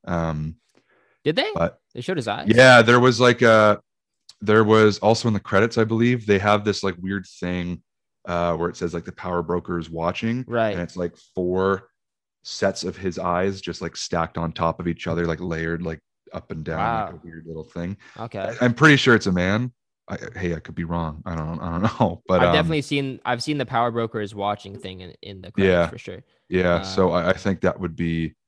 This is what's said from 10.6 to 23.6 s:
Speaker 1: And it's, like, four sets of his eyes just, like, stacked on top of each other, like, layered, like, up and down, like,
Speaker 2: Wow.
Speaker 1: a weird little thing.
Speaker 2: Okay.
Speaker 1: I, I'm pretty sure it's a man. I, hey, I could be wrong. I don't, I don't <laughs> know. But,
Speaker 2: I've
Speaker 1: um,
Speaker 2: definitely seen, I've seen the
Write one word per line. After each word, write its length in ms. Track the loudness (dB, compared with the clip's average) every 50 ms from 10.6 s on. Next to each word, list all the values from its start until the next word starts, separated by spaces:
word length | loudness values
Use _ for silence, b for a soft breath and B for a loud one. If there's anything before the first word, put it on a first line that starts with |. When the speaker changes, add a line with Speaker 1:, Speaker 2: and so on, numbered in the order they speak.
| -2 -2
Speaker 1:
And 80 | -2 -4
it's, 140 | -6 -8 -6
like, 220 | -6 -6 -6 -8 _ _ _ _
four 560 | -4 -4 -2 0 0 2 0 0 -2 -4 _ _ _ _ _ _ _ _ _ _ _ _ -16
sets 360 | -8 -2 -2 -2 -2 -2 -8
of 120 | -8 -8
his 220 | -6 -6 -6 -6 -4
eyes 420 | -4 -2 -2 0 -2 -2 -4 -6
just, 220 | -10 -12 -12 -8
like, 160 | -10 -10 -10 -10
stacked 400 | -10 -4 -2 -2 -4 -4 _ -6
on 140 | -6 -6 -4
top 260 | -2 -2 -2 -2 -2
of 80 | -4 -6
each 200 | -4 -4 -6 -6
other, 180 | -4 -2 -2
like, 140 | -2 -4 -4
layered, 400 | -6 -8 -6 -6 -4 -4 -6 -6
like, 180 | -6 -8 -8 -10 _ _ _ _ _ -14
up 200 | -14 -14 -12 _
and 120 | -12 -12 -8
down, 140 | -8 -6 -4
like, 320 | -4 -2 -2 -4 -6 -8 -10
Speaker 2:
Wow. 60 | -16
Speaker 1:
a 40 | _
weird 200 | -18 -18 -18 -16 -14
little 160 | -14 -14 -14
thing. 340 | _ _ -10 -8 -8 -10 -12 B B B B
Speaker 2:
Okay. 360 | -14 -12 -10 -10 -10 -10 -6 0
Speaker 1:
I, 20 | 0
I'm 120 | 0 2
pretty 220 | 6 6 6 6 6
sure 180 | 6 4 4
it's 100 | 4 4
a 60 | 0
man. 420 | 0 2 2 0 0 0 -2 -4 -8 _ _ _ _ _ _ -14
I, 120 | -14 -12 -12 -14 -12
hey, 180 | -8 -6 -6 -6
I 60 | -6
could 160 | -10 -14 -10
be 80 | -10 -8
wrong. 400 | -6 -4 -4 -4 -6 -8 -10 -12
I 100 | -10 -8
don't, 240 | -8 -6 -8 -8 -8
I 120 | -8 -8
don't 100 | -6 -2
<laughs> 180 | -2 -2 0 0
know. 220 | -2 -2 -2 -6 _ 0
But, 140 | 2 4
Speaker 2:
I've 80 | 4 4
Speaker 1:
um, 40 | 4
Speaker 2:
definitely 300 | 2 2 0 -2 -4 -2
seen, 360 | -2 -4 -4 -4 -4 -8 -8 _
I've 160 | -4 -4 -4
seen 160 | -4 -4 -4
the 80 | -4